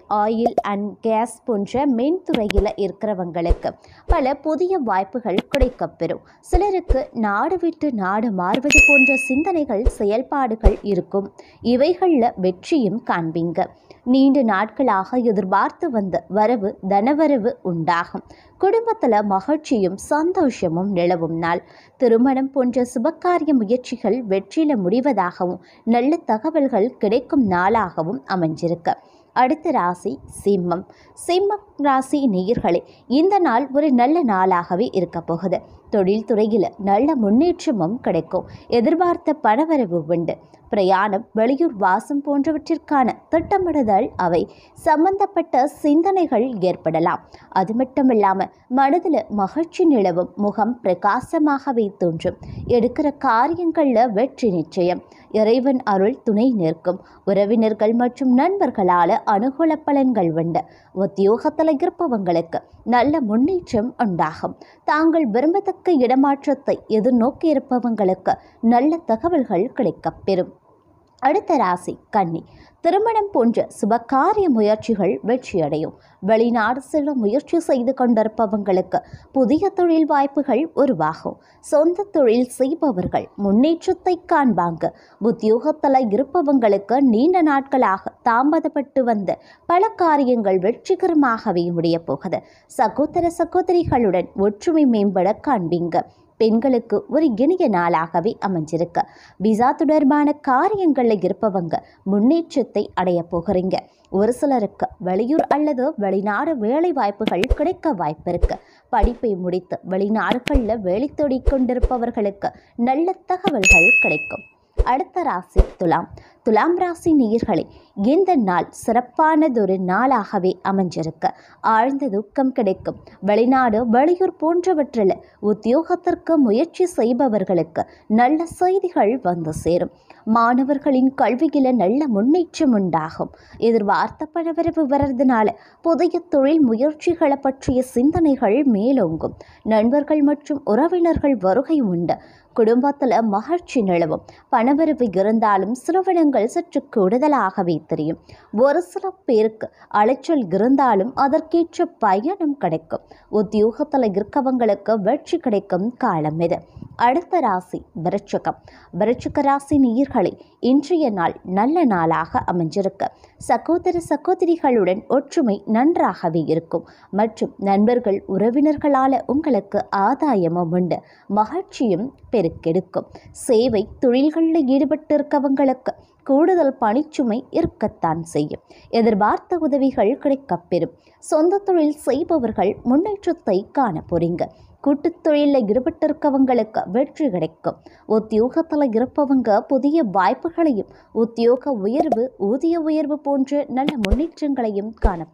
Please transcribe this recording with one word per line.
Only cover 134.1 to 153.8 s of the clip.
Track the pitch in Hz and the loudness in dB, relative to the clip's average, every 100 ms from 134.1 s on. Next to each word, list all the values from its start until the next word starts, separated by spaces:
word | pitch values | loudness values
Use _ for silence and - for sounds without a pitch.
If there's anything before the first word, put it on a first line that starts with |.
| - 311 | -6 -8
பணவரவு | 339 330 320 330 320 277 | -6 -4 -2 -2 0 0
வர்றதுனால | 277 285 247 262 226 214 - - _ | 0 0 0 2 4 2 -2 -18 _
புதிய | 339 311 339 339 339 | -2 2 0 -2 -2
தொழில் | 285 269 320 | 2 4 4
முயற்சிகளை | 254 220 294 302 359 339 302 269 | 2 2 0 0 -4 0 0 2
பற்றிய | 269 262 - 254 | -2 -4 -2 -2
சிந்தனைகள் | 254 254 277 349 311 269 214 240 277 | 0 0 2 2 2 2 2 2 2
மேலோங்கும். | 202 233 262 170 160 - - - - | 2 2 2 0 -2 -6 -10 -20 -12
நண்பர்கள் | 214 220 233 285 285 302 | 0 2 2 0 0 2
மற்றும் | 285 294 - 294 - | 2 0 -4 -6 -2
உறவினர்கள் | 214 330 359 339 311 285 240 | 0 2 2 0 2 0 0
வருகை | 185 190 277 311 | 2 0 0 0
உண்டு. | 214 170 160 - - - _ - | 0 -2 -2 -6 -8 -20 _ 0
குடும்பத்துல | 214 240 285 285 269 185 | 2 2 0 0 0 0
மகிழ்ச்சி | 226 196 247 339 - 262 | 0 -2 -2 -6 -2 -2
நிலவும். | 196 170 160 160 - - - | 0 0 0 -4 -10 -20 -2
பணவரவு | 247 240 285 311 285 240 | 0 2 2 2 0 -2
இருந்தாலும் | 180 202 226 214 196 196 | 0 0 2 2 2 0
செலவினங்கள் | 254 - 359 381 349 302 247 226 | -4 -2 -2 2 2 2 2 0
சற்று | 339 349 285 277 220 | -4 -4 -6 -4 0
கூடுதலாகவே | 185 247 302 269 190 208 180 156 - | 2 2 2 2 0 -2 -2 -2 -4
தெரியும். | 160 156 - _ - - 208 | -6 -4 -6 _ -20 -8 2
ஒரு | 277 311 | 2 2
சில | 349 392 381 - - | -2 -8 -10 -10 0
பேருக்கு | 220 220 220 - _ - | 2 2 -2 -14 _ -4
அலைச்சல் | 208 214 269 - 311 185 | 0 2 0 0 -2 0
இருந்தாலும் | 190 240 277 262 196 233 - | 0 2 4 4 2 0 0
அதற்கேற்ற | 269 311 320 339 339 - 339 | 0 0 0 -2 -2 -2 -4
பயனும் | - 214 190 269 392 302 277 | 0 0 0 -2 -4 -4 -2
கிடைக்கும். | 180 160 - - _ - _ | -4 -4 -6 -12 _ -20 _
உத்தியோகத்துல | 208 208 214 220 226 | -2 0 2 0 0